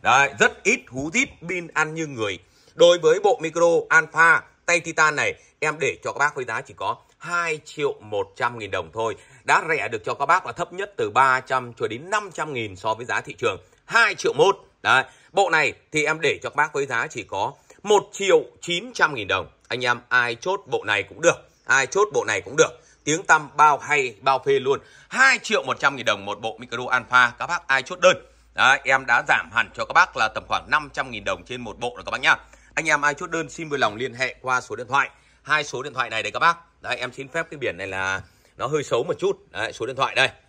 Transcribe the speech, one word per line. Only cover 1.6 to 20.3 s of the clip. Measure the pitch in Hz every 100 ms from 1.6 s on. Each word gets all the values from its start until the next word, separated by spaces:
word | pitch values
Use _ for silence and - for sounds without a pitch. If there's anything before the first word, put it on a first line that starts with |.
| 165
ăn | 151 156 160
như | 156
người. | 131 104 92 _ _ _ -
Đối | 175 175
với | 160 180
bộ | 202 165
micro | 160 165 170 165 147
Alpha | 156 156 156 165 156 - _ -
tay | 175
Titan | 165 160 156 147
này, | 113 - _ _
em | 151 156
để | 139 -
cho | 127
các | 117
bác | 143 143
với | 123
giá | 117
chỉ | - 101
có | 101 117 _ _
hai | 160 175 170 156 -
triệu | - 143 -
một | 104 104 95 -
trăm | 123 120
nghìn | 101
đồng | 95 82
thôi. | 107 113 98 - -
Đã | - 160 165
rẻ | 151 104
được | 113 127
cho |
các | 123 143
bác | 180 -
là |
thấp | - 170
nhất | 180 202 -
từ | 110
ba | 110 135 127
trăm | 127 131 123
cho | 117 120
đến | 113 170
năm | 208 202
trăm | 170 156
nghìn | 131 110 90
so | 110
với | 110 120
giá | 104
thị | - -
trường. | 117 95 _ _ _
Hai | 226 220 185
triệu | 120
một. | 117 180 202 - _
Đấy, | 101 127 123 _ _
bộ | - 190
này | 165 139 92 _
thì | 156 147
em | 160
để | 151 95
cho | 120
các | 143
bác | 151
với | 143 139
giá | 117 143
chỉ | 127
có | 98 98 110 143 _ -
một | 202 208 196
triệu | - 196 165 135 _
chín | - 175 240
trăm | 233 165 135
nghìn | 95
đồng. | 95 82 _ _
Anh | 120 123
em | 120 _
ai | 123 120